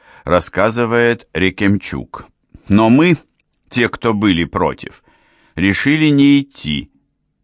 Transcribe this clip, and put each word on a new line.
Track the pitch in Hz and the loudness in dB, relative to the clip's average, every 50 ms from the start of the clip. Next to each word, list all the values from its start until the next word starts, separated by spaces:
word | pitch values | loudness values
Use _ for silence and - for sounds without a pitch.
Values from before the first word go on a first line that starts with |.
| _ _ - - - | _ _ -20 -14 -4
рассказывает | - 85 90 - - - 90 98 113 113 120 120 110 117 120 120 117 117 113 - _ - | -2 -2 -2 -2 -2 -2 -2 -2 0 0 -2 -2 0 0 0 2 0 0 -2 -6 _ -4
Рекемчук. | - 92 92 87 - 101 98 101 95 - - - 67 58 - - - - _ _ _ _ _ - - _ - | -2 -2 -2 -2 0 0 0 0 0 -4 -6 -10 -10 -10 -12 -16 -20 -20 _ _ _ _ _ -20 -16 _ -2
Но | 98 104 110 110 | 0 2 4 4
мы, | 120 139 160 180 170 - _ _ _ _ _ _ _ _ _ _ | 4 4 4 2 0 -2 _ _ _ _ _ _ _ _ _ _
те, | - 123 117 110 | -2 -2 -2 -2
кто | - - - 120 110 | -2 -4 -4 -2 -2
были | 101 107 104 90 82 85 | 0 0 0 2 0 -2
против, | 65 - - 90 76 65 - - - - _ _ _ _ _ _ _ _ _ _ _ _ | -4 -4 -4 -4 -4 -4 -8 -12 -18 -20 _ _ _ _ _ _ _ _ _ _ _ _
решили | - 90 98 95 - - 139 151 156 156 151 | -2 0 0 0 0 0 0 0 2 2 2
не | 143 139 139 139 143 143 | 2 4 4 4 4 2
идти. | 139 139 - - - - 73 71 - - _ _ _ _ _ _ _ _ _ _ | 0 -4 -10 -12 -8 -8 -6 -8 -8 -12 _ _ _ _ _ _ _ _ _ _